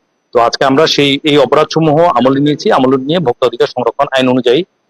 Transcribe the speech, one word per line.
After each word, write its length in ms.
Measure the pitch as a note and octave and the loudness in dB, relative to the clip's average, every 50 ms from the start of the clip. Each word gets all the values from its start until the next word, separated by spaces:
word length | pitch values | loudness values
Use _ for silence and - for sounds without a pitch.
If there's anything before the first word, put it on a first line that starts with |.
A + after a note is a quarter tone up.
| _ _ _ _ _ _ - | _ _ _ _ _ _ -2
তো 60 | A#2+ | 0
আজকে 260 | A#2 A#2 - - D3 | 0 0 0 0 0
আমরা 220 | C3+ C3+ C#3+ D#3+ | 0 2 2 2
সেই, 320 | D#3+ - - C#3+ C#3+ C#3 C#3+ - | 0 0 0 0 0 -2 -2 -2
এই 140 | D3+ C#3+ | 0 2
অপরাধসমূহ 680 | D3 C3 A#2+ C#3 D3+ D#3 - - D#3+ D#3+ D#3 C#3+ D#3 E3+ | 2 2 2 2 0 0 0 -2 0 0 2 2 2 2
আমলে 360 | F3 - A#2+ B2 C3 C3+ C#3 | 2 2 2 0 0 0 0
নিয়েছি। 320 | C#3+ D3 D3 - - G#3+ | 0 -2 -2 -2 -2 -2
আমলে 260 | G3+ D3 C3 B2+ C3+ | 0 0 2 0 0
নিয়ে 220 | C3+ C3 C#3+ D#3+ F#3 | 0 -2 -4 -4 -2
ভোক্তা 280 | D#3+ - B2 - C3 | -2 -4 -2 -2 -2
অধিকার 200 | A#2+ A#2+ A#2+ D3 | -2 -2 -2 -4
সংরক্ষণ 380 | - - B2 A#2+ A#2 - - C#3+ C3+ | -4 -2 -4 -4 -4 -2 -2 -4 -2
আইন 180 | C3+ C3 B2+ B2+ | -2 0 0 0
অনুযায়ী 340 | B2+ B2+ A#2+ B2 A#2+ D#3+ F#3+ - _ _ _ | 0 0 2 0 0 0 -2 -6 _ _ _